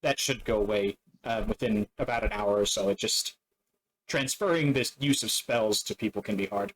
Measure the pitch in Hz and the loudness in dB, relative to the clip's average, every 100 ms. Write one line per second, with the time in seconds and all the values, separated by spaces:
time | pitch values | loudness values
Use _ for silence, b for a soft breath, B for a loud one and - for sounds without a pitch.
0 | 151 135 - 127 - 110 101 104 101 - | 0 0 -2 -4 0 0 2 2 0 -2
1 | _ _ - 113 104 113 123 104 104 - | _ _ -4 -2 -2 -2 0 0 -2 -4
2 | 131 117 110 104 104 104 101 - 98 98 | -2 0 0 0 2 2 2 0 0 0
3 | 110 - - - _ _ _ _ _ _ | -2 -2 -4 -10 _ _ _ _ _ _
4 | _ 151 135 - 202 170 147 135 120 - | _ -4 -2 -2 0 2 4 2 0 -2
5 | 139 135 117 - - 120 110 104 - 104 | 0 0 0 -4 0 0 2 0 -2 -4
6 | 107 101 101 101 98 101 101 | -4 -4 -4 -4 -2 -2 -4